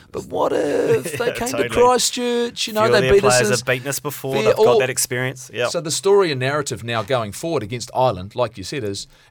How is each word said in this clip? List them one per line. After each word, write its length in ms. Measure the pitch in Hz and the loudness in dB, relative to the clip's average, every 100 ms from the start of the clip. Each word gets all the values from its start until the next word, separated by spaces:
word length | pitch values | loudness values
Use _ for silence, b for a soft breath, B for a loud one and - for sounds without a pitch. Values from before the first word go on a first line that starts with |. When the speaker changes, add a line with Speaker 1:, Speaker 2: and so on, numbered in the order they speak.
| B | B
Speaker 1:
"But 140 | - - | -12 -8
what 260 | - - | -2 0
if 600 | - 294 - - 226 - | 0 0 0 2 0 0
Speaker 2:
<laughs> 40 | - | -4
Speaker 1:
they 100 | - | -4
Speaker 2:
Yeah, 60 | |
Speaker 1:
came 140 | - 240 | -4 -4
Speaker 2:
totally. 220 | 240 233 | -2 -2
Speaker 1:
to 40 | |
Christchurch? 920 | 240 247 247 - - 240 240 240 - 226 | 4 4 4 0 -2 -2 -2 -2 -4 -6
You 60 | |
know, 80 | 214 | 0
Speaker 2:
Few 60 | 220 | 2
of 140 | 214 | 4
Speaker 1:
they 60 | 131 | 6
Speaker 2:
their 60 | |
Speaker 1:
beat 100 | 131 | 4
us 120 | 127 123 | 6 4
Speaker 2:
players 100 | 120 | 4
Speaker 1:
in 60 | 123 | 0
Speaker 2:
have 80 | 127 | 0
beaten 220 | 127 135 | -2 -2
us 120 | 135 | -6
before. 320 | 147 - 135 | -8 -8 -4
Speaker 1:
fair 100 | 135 | 0
Speaker 2:
They've 120 | 214 - | 2 4
got 100 | 214 | 6
Speaker 1:
all-" 120 | 117 | 4
Speaker 2:
that 100 | 131 | 2
experience. 600 | 123 - 123 127 131 - | -2 -4 -2 -4 -6 -12
Yeah. 160 | 107 120 | -4 -2
Speaker 1:
So 100 | 175 | -2
the 100 | 156 | -4
story 400 | - 196 202 180 | -2 4 4 4
and 100 | 131 | 0
narrative 420 | 131 151 143 113 | -2 -2 -4 -6
now 200 | 113 117 | -4 -4
going 280 | 104 127 104 | 0 -2 -2
forward 320 | - 165 139 | -6 -4 -4
against 260 | 107 120 - - | -4 -8 -6 2
Ireland, 400 | 127 92 95 120 | 2 0 -8 -4
like 220 | 120 - | -4 -4
you 80 | 95 | -10
said, 180 | 147 | -6
is, 240 | 107 101 - B B | -6 -8 -12 B B